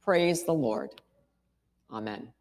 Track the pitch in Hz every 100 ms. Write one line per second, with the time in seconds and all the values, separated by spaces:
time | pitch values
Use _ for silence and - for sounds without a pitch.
0 | - 180 175 170 - 160 123 107 69 -
1 | _ _ _ _ _ _ _ _ _ 113
2 | 107 104 120 _